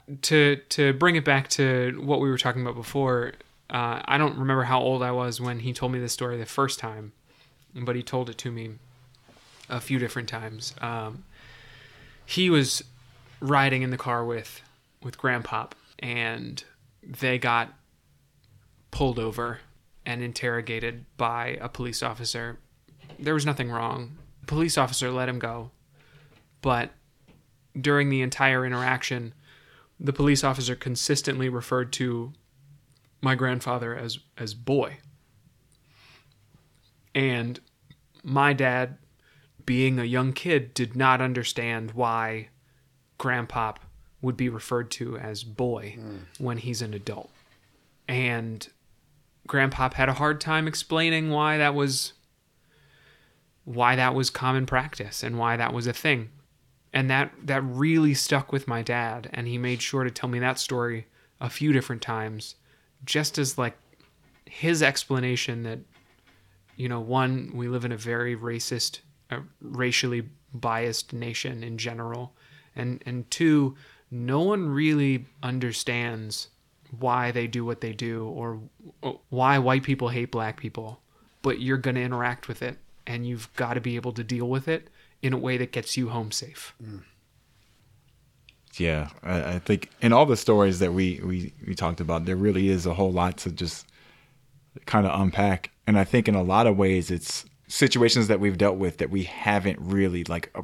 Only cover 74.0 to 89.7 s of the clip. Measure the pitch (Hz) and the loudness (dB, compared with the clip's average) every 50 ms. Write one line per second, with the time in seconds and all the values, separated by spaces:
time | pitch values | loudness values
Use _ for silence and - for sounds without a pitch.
74 | _ _ 123 120 120 123 135 147 170 196 208 202 180 151 139 143 156 156 151 147 | _ _ -8 -6 -2 0 2 2 4 2 2 2 0 0 0 2 2 4 4 4
75 | 139 139 131 123 - - _ - - 123 127 127 123 120 110 - - 127 120 120 | 4 4 2 0 -2 -8 _ -8 -6 -4 -2 -2 -2 -2 -4 -4 -4 -2 -2 -2
76 | 120 117 117 110 110 107 104 - - - _ _ _ _ _ _ _ _ 123 113 | -2 -4 -4 -6 -8 -8 -8 -8 -10 -12 _ _ _ _ _ _ _ _ -10 -4
77 | 127 123 123 123 123 123 117 123 117 117 113 120 117 117 117 - - 113 110 104 | 0 2 2 2 2 0 0 0 -2 -2 -2 -4 -4 -4 -4 -4 -6 -8 -6 -6
78 | 120 117 117 113 113 110 - - 117 117 113 110 110 - - _ - 165 - _ | -6 -6 -4 -4 -6 -6 -8 -8 -6 -6 -8 -8 -12 -16 -20 _ -20 -20 -20 _
79 | - 131 - - _ _ 135 127 127 131 139 135 127 127 131 135 135 - 135 135 | -10 -10 -10 -10 _ _ 0 2 4 6 6 6 6 4 4 2 2 0 0 0
80 | 123 117 123 123 120 120 - 117 110 110 110 - - 107 - 117 110 110 120 - | 0 -2 -2 -2 -4 -2 -2 -4 -4 -4 -6 -6 -10 -10 -10 -10 -12 -12 -14 -16
81 | _ _ _ _ _ _ _ _ - 135 117 110 123 127 135 135 123 131 123 127 | _ _ _ _ _ _ _ _ -2 -2 -2 -2 0 0 0 0 0 0 0 0
82 | 123 127 127 120 123 123 120 - - - 117 - 120 123 123 - - - - - | -2 -2 -2 0 0 -2 -2 -4 -6 -10 -10 -8 -8 -8 -8 -10 -16 -20 -20 -18
83 | - - 120 120 120 123 120 113 104 - _ - 127 117 120 123 117 127 120 120 | -10 -8 -6 -6 -4 -6 -6 -6 -8 -10 _ -2 -2 0 0 -2 -2 -2 -4 -2
84 | 113 123 113 117 117 107 127 120 123 120 131 135 135 160 160 160 - - - - | -4 -4 -6 -6 -4 -4 -2 -2 0 0 -2 -2 0 0 -2 -2 -4 -8 -18 -20
85 | - _ _ _ - 131 127 127 127 127 127 123 123 120 - 123 113 - - 135 | -20 _ _ _ -2 -2 0 0 0 0 0 0 -2 -2 -2 -6 -4 -2 -2 -2
86 | 127 113 117 117 110 107 - - - - - - - - - _ 117 110 104 95 | -2 -2 -2 -4 -4 -4 -6 -6 -8 -8 -14 -16 -18 -18 -18 _ -14 -14 -14 -14
87 | 87 - _ _ _ _ _ _ _ _ _ _ _ _ _ _ _ _ _ _ | -16 -20 _ _ _ _ _ _ _ _ _ _ _ _ _ _ _ _ _ _
88 | _ _ _ _ _ _ _ _ _ - _ _ _ _ - - 87 82 80 76 | _ _ _ _ _ _ _ _ _ -20 _ _ _ _ -6 -2 0 0 0 0
89 | 76 71 - - - 82 90 87 69 71 90 90 - - | -2 -6 -10 -12 -6 -4 -2 -2 -2 -2 -4 -4 0 0